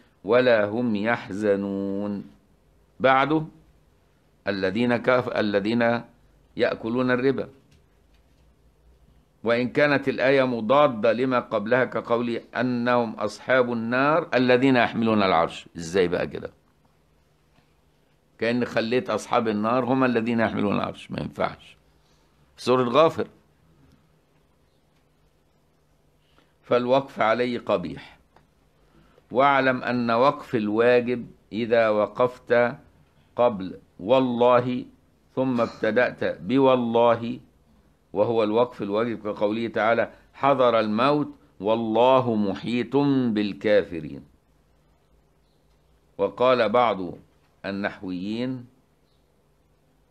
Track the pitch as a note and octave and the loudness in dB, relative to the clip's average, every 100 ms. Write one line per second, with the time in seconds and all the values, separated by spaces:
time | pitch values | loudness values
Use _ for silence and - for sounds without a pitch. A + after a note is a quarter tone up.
0 | _ _ F2+ A#2+ B2+ A2+ G#2 A2 B2 G#2 | _ _ 0 2 4 2 2 -2 -2 -2
1 | A2 A#2+ - F#2+ G#2+ G2+ G2+ G2 G2 G2 | -2 -4 -6 -2 0 0 -2 -6 -6 -6
2 | G#2 G2+ - - _ _ _ _ _ - | -6 -8 -12 -20 _ _ _ _ _ -2
3 | - C3 C#3 D#3 D#3 - _ _ _ _ | 2 2 2 -2 -4 -14 _ _ _ _
4 | _ _ _ _ - G2+ F#2+ G2+ B2 A#2+ | _ _ _ _ -8 -4 -2 0 0 0
5 | A#2+ B2+ A#2 - G#2+ G2+ G2+ A#2+ A#2 A#2 | 0 0 0 -4 -2 0 0 0 0 -2
6 | - _ _ _ _ - A#2 - A2+ A#2+ | -6 _ _ _ _ -4 -4 -4 -6 -2
7 | B2+ B2 C3 A#2+ F#2+ - _ _ _ _ | 0 0 0 -2 -6 -16 _ _ _ _
8 | _ _ _ _ _ _ _ _ _ _ | _ _ _ _ _ _ _ _ _ _
9 | _ _ _ _ G#2+ A#2 B2 - D3 C#3 | _ _ _ _ -2 0 0 2 2 2
10 | C3+ A2+ C3 C#3 B2+ A#2+ A2 C#3 D3 A2+ | -2 0 2 2 2 -2 2 4 4 2
11 | A2+ A2+ C3 B2 A#2 A2 G#2 B2+ A#2+ A2+ | 0 0 0 -2 -2 -4 0 0 0 -4
12 | G#2 A#2 A#2+ A2+ - - B2 B2 A#2+ B2 | -2 -2 -2 -6 -8 -4 -4 -2 0 0
13 | A2+ G#2+ G#2+ - - C3 A#2+ A#2 A2+ B2+ | 0 -4 -8 -6 0 2 2 -2 -2 0
14 | C#3 D#3+ - B2 B2+ B2 C3+ B2+ A2+ A#2 | 2 0 0 0 4 4 4 4 2 0
15 | A2+ A2 F#2+ E2 E2 - - E2+ E2 F#2+ | 2 2 4 2 0 -4 -16 -14 -2 0
16 | F2+ E2+ D2 E2 D#2+ - _ _ _ _ | 2 0 -6 -8 -14 -16 _ _ _ _
17 | _ _ _ _ _ _ _ _ _ _ | _ _ _ _ _ _ _ _ _ _
18 | _ _ _ - A2+ B2 A#2+ A#2+ A2+ B2 | _ _ _ -6 -2 -2 -2 -2 0 0
19 | B2 G#2+ - A#2+ A2+ G#2 A2 B2+ A#2+ C3 | 0 -4 -2 -2 0 -2 0 0 0 0
20 | C3 A#2 A2+ A#2 G#2+ G#2+ G#2 F#2+ F#2 - | 0 0 0 0 0 0 -2 -2 -4 -8
21 | - - - - - - - - _ _ | -12 -10 -8 -4 -6 -6 -20 -20 _ _
22 | _ _ _ _ _ - - B2+ B2 B2 | _ _ _ _ _ -6 0 0 2 2
23 | D#3+ - - _ _ _ _ _ _ _ | 2 0 -8 _ _ _ _ _ _ _
24 | _ _ _ _ _ _ _ _ _ _ | _ _ _ _ _ _ _ _ _ _
25 | _ _ _ _ _ _ _ _ _ _ | _ _ _ _ _ _ _ _ _ _
26 | _ _ _ _ _ _ - B2 B2 C3+ | _ _ _ _ _ _ -2 0 2 0
27 | C3+ - A2 A#2 B2 A#2 - G2 E2 D#2 | 0 -2 0 0 -2 -4 -2 -2 -4 -12
28 | - - _ _ _ _ _ _ _ _ | -18 -20 _ _ _ _ _ _ _ _
29 | _ _ _ A2 C#3 C#3 C3 B2+ - B2 | _ _ _ 2 2 4 2 0 -2 -4
30 | A#2 A#2 C3+ C#3+ - B2 G#2 G#2+ A#2+ B2 | 0 2 2 0 -4 -4 -2 2 4 4
31 | A#2+ B2 - - _ G2+ A#2 A#2 A2+ G#2+ | 2 -4 -8 -20 _ -8 0 2 2 2
32 | G#2 - B2+ - - A#2+ A#2+ - - _ | 0 0 -2 -2 0 2 2 -2 -16 _
33 | _ _ _ - A#2+ G2+ F#2 - _ - | _ _ _ 0 0 0 -8 -12 _ -8
34 | F#2 C3 C3 A#2+ B2 B2 B2+ B2 - - | 2 2 2 2 4 4 2 -4 -8 -18
35 | _ _ _ - C3 B2 A2 - A2 A2 | _ _ _ -4 -2 0 -2 -2 0 2
36 | A#2+ - G2+ - E2+ C3 C3+ B2+ A#2 A#2 | 0 0 -6 -4 -2 2 4 4 2 2
37 | A#2 A2+ A#2 B2 - _ _ _ _ _ | 4 2 -2 -12 -16 _ _ _ _ _
38 | _ F2+ A2 A2+ G#2+ G#2+ A#2+ - G#2 G#2 | _ -2 0 0 0 0 -2 -4 -4 -4
39 | A#2+ G#2 G#2 G2 G#2 A2+ A#2 A2+ G#2+ A#2 | -4 -6 -8 -4 -4 -2 -4 -2 0 0
40 | G#2 - _ - C#3 C3+ B2 A2+ A2 G#2+ | -2 -8 _ -2 0 4 4 2 0 0
41 | C3 D3 D3 - _ - G2 A2+ A2+ A2+ | 0 0 -4 -10 _ -6 -2 -2 0 2
42 | B2 C3 B2 A2 G2+ F#2+ A2 A#2+ A2+ C#3 | 4 4 2 0 -2 -4 -4 -4 -2 0
43 | C#3+ C3+ B2 G#2 G#2 F#2 G#2+ G#2 E2 E2 | 2 0 0 -2 -4 -4 2 2 0 -6
44 | D2+ C#2 - _ _ _ _ _ _ _ | -10 -14 -18 _ _ _ _ _ _ _
45 | _ _ _ _ _ _ _ _ _ _ | _ _ _ _ _ _ _ _ _ _
46 | _ - G2 - B2 B2 G#2+ A#2 A#2+ F#2+ | _ -4 -4 0 2 4 2 2 2 0
47 | F2+ D2+ _ _ _ _ F#2+ G2 G2+ - | -6 -12 _ _ _ _ -10 -6 -6 -8
48 | F#2+ F2+ G2 A2 B2+ C3 A#2+ _ _ _ | -10 -8 -8 -6 -8 -10 -14 _ _ _
49 | _ _ _ _ _ _ _ _ _ _ | _ _ _ _ _ _ _ _ _ _
50 | _ | _